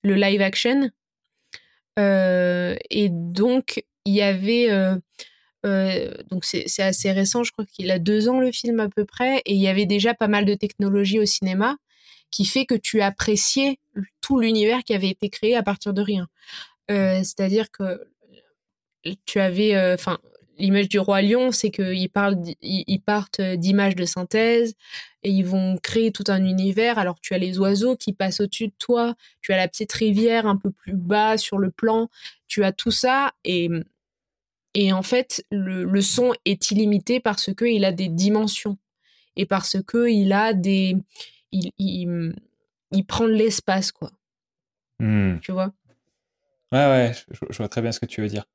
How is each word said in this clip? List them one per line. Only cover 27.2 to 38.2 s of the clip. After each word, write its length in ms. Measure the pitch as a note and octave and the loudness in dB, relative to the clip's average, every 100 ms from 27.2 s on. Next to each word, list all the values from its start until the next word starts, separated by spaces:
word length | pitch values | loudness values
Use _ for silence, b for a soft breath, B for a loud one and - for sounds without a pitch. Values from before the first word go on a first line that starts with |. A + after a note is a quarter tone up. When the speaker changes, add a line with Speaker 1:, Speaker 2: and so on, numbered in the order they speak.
| - | -6
Speaker 1:
as 40 | F#3 | -4
les 220 | F#3 F#3 | -2 0
oiseaux 360 | G3 G3+ A#3+ | 2 2 0
qui 180 | B3+ - | 0 -4
passent 260 | G3 F#3+ - | -2 -4 -2
au-dessus 280 | G3+ - A3 | -4 -2 -6
de 60 | _ | _
toi, 380 | - A#3+ A#3 A#3 b b | -2 0 0 -4 b b
tu 120 | - | -2
as 40 | F#3+ | 0
la 100 | F#3 | 0
petite 260 | - G#3+ | -4 -6
rivière 540 | - A3 G3+ A3+ A3+ G#3+ | -2 2 4 4 2 2
un 100 | G3 | 0
peu 140 | G3+ | -2
plus 220 | - - | -6 -6
bas 440 | F#3+ F3 G#3 A3 A3 | -6 0 2 2 0
sur 200 | - G3 | -2 -2
le 140 | F#3+ | -2
plan, 380 | - A3+ A3+ A#3 B B B _ | 0 0 0 -2 B B B _
tu 160 | - | 0
as 80 | F#3+ | 0
tout 200 | G3 A#3 | 0 -2
ça 420 | A3 B3+ C4+ C#4 _ | 0 2 2 0 _
et, 260 | - F3+ E3+ E3+ - _ _ _ _ _ _ _ _ | -4 -2 0 -2 -6 _ _ _ _ _ _ _ _
et 200 | - G3 | 0 2
en 100 | F#3+ | 0
fait, 420 | F#3+ B3 B3+ - - | 0 0 0 -6 -4
le, 320 | G3+ F#3+ F#3 | -6 -4 -4
le 180 | F3+ G3 | 0 2
son 320 | G3 - B3 A#3 | 2 2 2 2
est 260 | - G3 - | -2 -2 0
illimité 480 | G#3 G#3+ G3+ - B3 | 2 2 0 0 0
parce 340 | A#3 G3+ - | 0 -2 -4
que 120 | G3 | -2
il 200 | A#3+ A3 | 0 2
a 60 | F#3+ | 0
des 180 | F3+ F#3 | 0 -4
dimensions 680 | E3 | 0